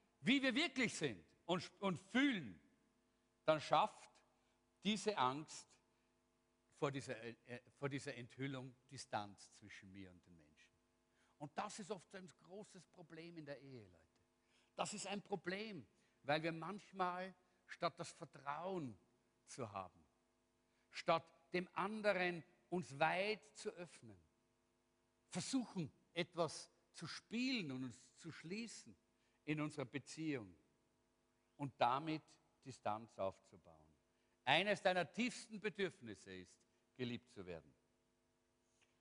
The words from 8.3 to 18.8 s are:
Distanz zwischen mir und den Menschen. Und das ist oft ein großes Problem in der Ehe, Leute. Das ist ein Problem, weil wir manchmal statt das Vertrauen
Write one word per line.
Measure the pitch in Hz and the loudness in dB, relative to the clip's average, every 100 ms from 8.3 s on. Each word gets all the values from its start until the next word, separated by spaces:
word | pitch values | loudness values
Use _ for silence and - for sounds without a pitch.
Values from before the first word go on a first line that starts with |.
| - 139 135 131 123 - | -8 -6 -6 -8 -14 -18
Distanz | 131 - 113 104 101 - | -16 -6 -4 -4 -10 -20
zwischen | - 104 - 98 | -20 -18 -16 -14
mir | 98 95 | -14 -14
und | 90 87 | -16 -20
den | 87 | -20
Menschen. | 76 76 - _ _ _ _ _ _ - | -20 -20 -20 _ _ _ _ _ _ -12
Und | 147 - | -10 -6
das | 202 - | -6 -6
ist | 185 | -8
oft | 202 - | -8 -10
ein | 196 185 - | -16 -16 -20
großes | - 190 208 190 151 | -16 -14 -14 -18 -20
Problem | - 160 160 170 170 | -20 -18 -14 -12 -10
in | |
der | 147 143 | -8 -10
Ehe, | 135 127 | -10 -14
Leute. | 101 85 - _ _ _ _ _ _ | -14 -20 -20 _ _ _ _ _ _
Das | - 175 | -4 -4
ist | 208 190 | -4 -6
ein | 202 | -6
Problem, | - 196 180 190 220 190 107 _ _ _ | -4 -4 -2 -6 -6 -10 -12 _ _ _
weil | 123 151 | 2 2
wir | 160 | 2
manchmal | 160 160 202 - 190 180 180 190 185 _ _ - | -2 -4 -8 -6 0 0 0 -4 -8 _ _ -14
statt | - 175 - | 0 0 0
das | 151 | -8
Vertrauen | - 170 - 135 147 175 190 | -8 -14 -10 -6 -4 -2 -2